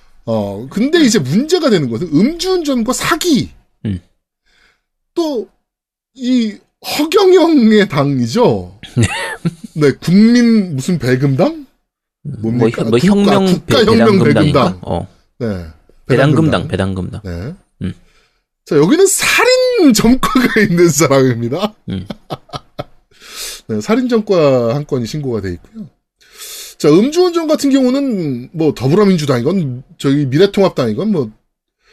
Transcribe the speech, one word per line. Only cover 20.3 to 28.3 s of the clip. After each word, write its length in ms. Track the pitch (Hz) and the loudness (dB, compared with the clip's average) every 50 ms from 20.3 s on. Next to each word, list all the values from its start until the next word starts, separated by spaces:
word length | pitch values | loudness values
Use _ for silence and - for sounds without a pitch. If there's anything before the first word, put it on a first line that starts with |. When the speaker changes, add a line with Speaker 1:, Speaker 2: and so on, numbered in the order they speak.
| 1077 254 240 214 - 226 | 0 0 0 0 0 0
Speaker 1:
<laughs> 0 | |
있는 260 | 202 - 170 170 180 170 | 0 2 2 2 2 2
사람입니다. 840 | 147 - 165 131 135 135 131 131 117 117 117 113 131 175 208 214 - _ - - | 2 2 0 2 2 2 2 2 0 -2 -4 -6 -4 -4 -6 -6 -8 _ -12 -10
Speaker 2:
음. 160 | 98 95 95 - - - _ - 156 - _ - - - _ _ _ - - | -8 -8 -8 -12 -16 -18 _ -16 -16 -16 _ -16 -16 -16 _ _ _ -16 -16
Speaker 1:
<laughs> 800 | - - _ _ _ _ _ - - - - - - - - _ | -16 -16 _ _ _ _ _ -20 -20 -16 -14 -14 -14 -14 -16 _
네, 140 | - 110 104 | -8 -6 -6
살인 260 | 107 - 220 262 254 | -2 -2 -2 -2 0
전과 680 | 240 247 220 214 - 196 175 151 139 131 127 117 113 120 | 0 -2 -2 0 0 0 2 2 2 2 2 0 0 -2
한 100 | 143 147 | -4 -4
건이 220 | - 143 127 117 | -4 -4 -4 -4
신고가 340 | 107 - 151 143 131 117 104 | -6 -8 -8 -6 -6 -6 -6
돼 120 | 95 95 87 | -6 -6 -8
있고요. 360 | 82 - - - 226 190 127 _ _ _ _ _ _ _ _ _ - - - - - - - - | -10 -14 -20 -18 -18 -18 -18 _ _ _ _ _ _ _ _ _ -20 -18 -18 -18 -18 -18 -18 -10
자, 120 | - - 151 | -2 2 4
음주운전 580 | 151 185 226 285 311 349 370 359 339 339 330 | 4 4 4 2 2 0 0 0 0 -2 -2
같은 240 | 302 311 294 - 277 | -2 -2 0 0 0
경우는 800 | 262 277 254 247 254 285 285 269 220 185 165 143 | 2 2 2 2 0 0 -2 -2 -4 -4 -4 -4